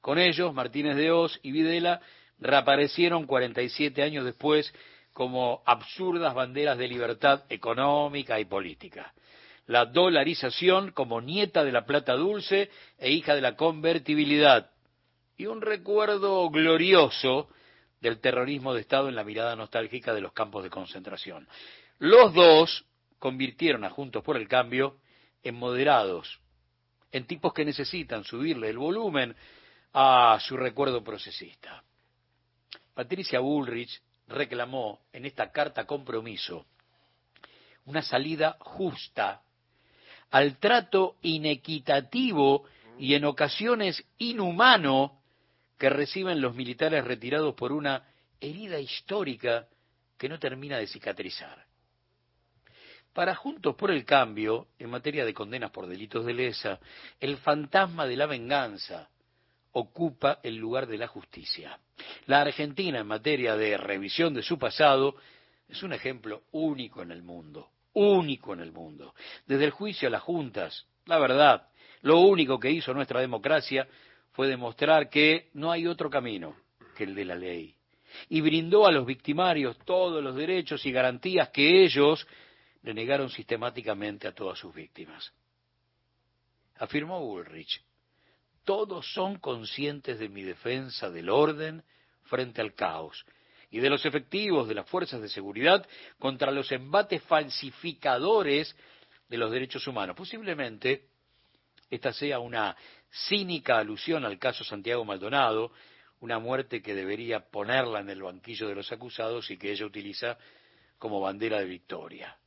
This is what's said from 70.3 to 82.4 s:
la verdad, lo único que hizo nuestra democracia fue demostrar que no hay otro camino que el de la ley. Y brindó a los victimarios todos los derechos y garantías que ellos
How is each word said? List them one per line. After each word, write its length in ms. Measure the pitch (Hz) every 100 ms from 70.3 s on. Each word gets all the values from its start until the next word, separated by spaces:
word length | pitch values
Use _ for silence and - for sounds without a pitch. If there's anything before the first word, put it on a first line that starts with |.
| 170 135 104 82 - - _ -
la 120 | 165
verdad, 500 | 135 131 147 110 _ _ - -
lo 180 | 139 165
único 380 | 190 190 135 131
que 100 | 127
hizo 220 | 156 135
nuestra 260 | 131 131 123
democracia 680 | 131 117 135 156 - 135 131 - - _ _
fue 160 | - 135
demostrar 640 | 127 120 117 147 156 143
que 400 | 147 151 160 -
no 160 | 143 156
hay 140 | 170 170
otro 220 | 170 151
camino 460 | 139 123 101 113 - _ _ - -
que 80 |
el 100 | 101
de 100 | 98
la 100 | 95
ley. 400 | 87 90 87 78 _ _ _ _ - -
Y 120 | 160
brindó 460 | 156 160 165 208 202
a 60 |
los 120 | 156
victimarios 720 | 123 131 - 147 180 156 131 113
todos 380 | - 185 180 160
los 140 | 139 131
derechos 500 | 160 185 147 147 143
y 60 |
garantías 580 | 127 127 123 185 185 143
que 340 | - 143 185
ellos 420 | 180 131 143 156 - -